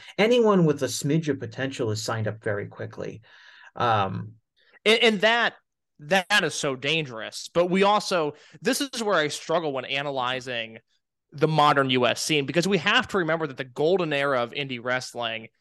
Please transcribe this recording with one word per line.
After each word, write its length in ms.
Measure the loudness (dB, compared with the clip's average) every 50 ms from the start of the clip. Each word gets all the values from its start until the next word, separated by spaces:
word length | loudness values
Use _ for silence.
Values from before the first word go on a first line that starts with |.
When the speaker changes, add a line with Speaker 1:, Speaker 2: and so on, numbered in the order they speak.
| -16 -10 -2 0
Speaker 1:
anyone 480 | 2 4 4 6 6 6 6 6 6
with 160 | 4 4 2 -2
a 40 |
smidge 420 | -4 -4 -4 -2 0 0 0 0 -2
of 100 | -4 -4
potential 540 | -6 -10 -6 -6 -6 -6 -4 -4 -4 -2 -2
is 100 | -4 -4
signed 240 | -4 -4 -4 -4
up 160 | -4 -6 -6 -6
very 240 | -4 -4 -4 -6
quickly. 560 | -10 -10 -12 -12 -12 -10 -10 -10 -10 -12 -14 -18 _ -20 -20 -20 -20 -20 -20 -20 -14 _
Um, 580 | -2 0 2 2 2 0 -2 -4 -6 -8 -10 -14 -20 _ _ _ _ _ _ _ -2 _
Speaker 2:
And, 180 | 2 4 4 4
and 180 | 2 2 4 2
that, 320 | 2 4 2 2 0 -2 -6 _ _ _ _ _ _ _ _
that 440 | -4 0 0 0 2 2 2 2 2
is 100 | 0 -2
so 220 | -2 -2 -2 -4
dangerous. 760 | -2 -2 -2 -2 -2 -2 -4 -8 -10 -10 -10 -12 -12 -14 -2 0
But 180 | 0 2 2
we 120 | 4 4 4
also, 520 | 4 4 2 2 0 0 0 0 -2 -4 -8 -16 -20 -20 -4
this 200 | -2 -2 0 0
is 220 | -2 -4 -6 -4 -2
where 140 | 0 2
I 120 | 2 2 0
struggle 440 | -2 -6 -4 -2 -2 0 0 -2 -4
when 120 | -6 -6
analyzing 960 | -4 -6 -4 -4 -4 -4 -2 -2 -2 -4 -4 -6 -6 -6 -6 -8 -8 -12 -18 -20 _ _ _ _ _ _ _ _ _ -2
the 160 | 0 0 2
modern 420 | 4 4 6 6 6 4 4 2
U 160 | 2 2 2
S 160 | 2 0 -2 -2
scene, 240 | 0 0 0 0
because 220 | 0 0 0 2 2
we 100 | 0 0
have 300 | 2 2 2 2 0 0
to 100 | -2 -2
remember 300 | 0 0 -2 -2 -4 -6
that 80 | -6
the 80 | -10 -12
golden 480 | -10 -4 0 2 2 2 2 0 -2 -2
era 280 | -2 0 0 0 0
of 120 | -2 -2 -4
indie 260 | -6 -6 -6 -8 -8 -4
wrestling 640 | -2 -2 -2 -4 -6 -8 -8 -6 -6 -6 -8 -10 -14 _ _